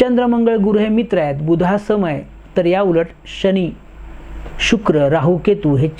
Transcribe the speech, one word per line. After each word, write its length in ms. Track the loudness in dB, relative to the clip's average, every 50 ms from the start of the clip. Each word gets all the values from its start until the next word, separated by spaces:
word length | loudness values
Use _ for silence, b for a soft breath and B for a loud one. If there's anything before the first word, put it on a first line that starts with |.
चंद्र, 260 | 0 2 2 2 2
मंगळ, 300 | 2 2 2 2 2 2
गुरु 220 | 2 2 2 2 2
हे 100 | 2 2
मित्र 300 | 0 0 0 0 0 0
आहेत, 240 | 0 0 -2 -2 -2
बुध 200 | 0 0 2 2
हा 160 | 0 0 -2
सम 260 | 0 -2 0 0 0
आहे, 160 | -2 -2 -6 -8 -12 -16 -20 -18 -8 -2
तर 80 | -2 0
या 180 | 2 2 2 2
उलट 240 | 2 2 0 0 -2 -6 -18 -20 -20 -8 -4 -2
शनी, 280 | 0 0 0 0 -2 -6 -10 -16 -20 -20 -20 -18 -18 -18 -18 -16 -16 -14 -14 -14 -12 -8 -6
शुक्र, 480 | -2 0 0 0 2 2 2 2 2 2
राहू, 280 | 2 2 2 2 0 0 2
केतू 320 | 0 0 2 2 0 2
हे 120 | 2 0 0 -2 -2